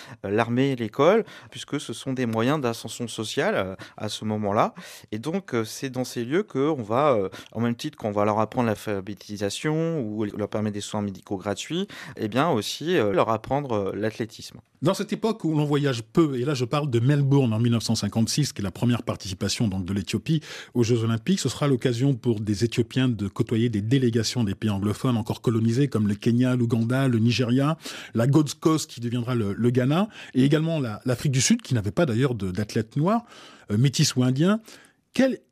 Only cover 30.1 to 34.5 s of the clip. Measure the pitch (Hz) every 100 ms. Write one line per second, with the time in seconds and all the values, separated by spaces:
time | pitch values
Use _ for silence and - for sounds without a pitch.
30.1 | - - 127 139 151 160 160 123 104 127
31.1 | 123 156 131 - 240 - 120 101 - 165
32.1 | 110 135 117 95 90 104 120 110 139 165
33.1 | 226 226 - - - - 104 135 120 147
34.1 | 127 127 131 175